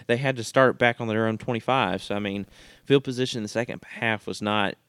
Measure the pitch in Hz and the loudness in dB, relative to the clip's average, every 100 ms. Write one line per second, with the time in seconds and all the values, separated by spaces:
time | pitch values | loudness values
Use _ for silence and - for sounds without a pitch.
0 | - 120 139 127 110 - 131 - 123 117 | -2 0 0 -4 0 4 4 6 2 2
1 | 113 110 110 110 - 117 - 131 101 92 | -2 0 0 0 -4 -4 0 2 2 -2
2 | - 101 101 101 95 - - - - 139 | -4 -4 -4 -6 -8 -16 -20 -14 2 2
3 | 135 123 127 123 107 110 120 - - - | 2 -4 -4 -4 -4 -4 -4 -8 -14 -4
4 | 117 107 - 95 104 107 98 - | -2 -2 -6 -6 -2 0 0 -4